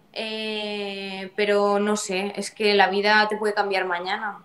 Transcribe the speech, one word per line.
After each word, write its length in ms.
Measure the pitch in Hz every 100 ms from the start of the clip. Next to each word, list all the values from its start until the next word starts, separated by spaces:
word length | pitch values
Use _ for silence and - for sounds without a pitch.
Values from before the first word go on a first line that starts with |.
| _
eh, 1160 | - 220 220 220 214 208 208 202 196 196 190 190
pero 440 | - 208 202 202 202
no 180 | 208 208
sé, 340 | - 185 202
es 160 | 202 202
que 240 | - 208
la 140 | 202 185
vida 360 | 202 208 214 214
te 100 | 202
puede 180 | 208
cambiar 300 | 208 196 185
mañana. 580 | 185 175 185 220 214 180